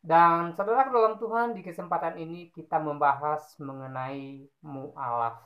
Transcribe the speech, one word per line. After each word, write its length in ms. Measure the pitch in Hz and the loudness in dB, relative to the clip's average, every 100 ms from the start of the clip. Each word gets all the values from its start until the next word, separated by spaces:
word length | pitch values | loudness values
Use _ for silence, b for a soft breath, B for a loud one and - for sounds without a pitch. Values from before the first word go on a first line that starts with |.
Dan 480 | 165 165 175 170 170 170 | 6 8 8 6 0 -2
saudara 320 | 202 240 269 | 0 2 4
dalam 240 | 247 220 | 4 2
Tuhan, 400 | 214 226 226 233 | 2 -4 0 -2
di 80 | 208 | -4
kesempatan 560 | 180 170 175 170 165 170 | -10 -12 -4 -2 -2 -6
ini 320 | 165 175 175 | -10 -12 -14
kita 320 | - 160 160 | -18 -4 -2
membahas 720 | 156 147 143 131 147 151 - _ | -2 2 2 2 0 -4 -6 _
mengenai 880 | 143 135 131 131 131 139 139 139 135 _ 156 | -12 -10 -10 -8 -8 -8 -12 -16 -20 _ -14
mu'alaf. 720 | 135 131 - 131 120 120 117 | -12 -12 -8 -4 0 -2 -4